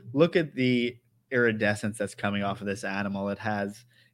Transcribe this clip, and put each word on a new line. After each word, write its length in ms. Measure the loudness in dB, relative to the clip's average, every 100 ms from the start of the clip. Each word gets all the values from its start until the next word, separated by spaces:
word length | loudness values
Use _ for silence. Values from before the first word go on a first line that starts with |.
| -6
look 240 | 2 4 4
at 180 | 0
the 420 | 0 2 2 0 -4 _ _ _
iridescence 640 | 2 2 4 0 0 -2 -2
that's 180 | -6
coming 280 | -2 -2 0
off 180 | -2 -2
of 60 | -4
this 180 | -4
animal. 460 | -2 -2 -2 -2 -4
It 80 | -4
has, 480 | -2 -2 -2 -6 -20 _ _